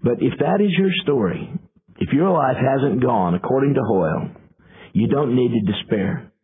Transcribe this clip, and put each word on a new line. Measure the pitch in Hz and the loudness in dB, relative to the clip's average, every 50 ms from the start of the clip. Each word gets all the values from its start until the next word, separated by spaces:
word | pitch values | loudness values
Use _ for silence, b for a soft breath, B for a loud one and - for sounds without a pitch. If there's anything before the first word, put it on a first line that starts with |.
| - | 0
But | 139 120 104 | -2 -2 0
if | - 127 - - | 0 -2 0 0
that | 143 156 180 202 | 0 0 2 2
is | 208 202 170 | 2 2 2
your | 170 190 190 175 - - | 2 0 0 0 -2 -2
story, | - 147 131 107 90 82 - - - - - - _ _ _ _ _ - - | 0 0 0 0 -2 -2 -4 -8 -10 -10 -12 -12 _ _ _ _ _ -8 -8
if | - - - | -4 0 0
your | 139 170 196 | 2 2 2
life | 180 160 139 131 131 - | 2 2 2 0 0 0
hasn't | 127 131 135 139 131 143 - 127 | 0 0 2 2 0 0 0 2
gone | 123 127 120 107 92 87 85 | 2 2 2 2 2 0 0
according | 90 - - 127 135 139 143 139 | -2 -2 0 0 2 2 2 2
to | 135 123 | 0 0
Hoyle, | 104 107 95 85 78 78 - - - - - - - _ B B B B B B B B | 0 0 0 0 0 -2 -4 -6 -8 -12 -16 -20 -20 _ B B B B B B B B
you | 92 113 | 0 0
don't | 113 127 139 151 127 120 | 2 0 0 0 0 0
need | 127 123 117 117 | 0 0 2 0
to | 117 107 - 104 | 0 0 0 -2
despair. | - - - 117 104 92 95 87 - - - _ _ | -4 -4 -4 -2 -2 -2 -2 -4 -6 -8 -14 _ _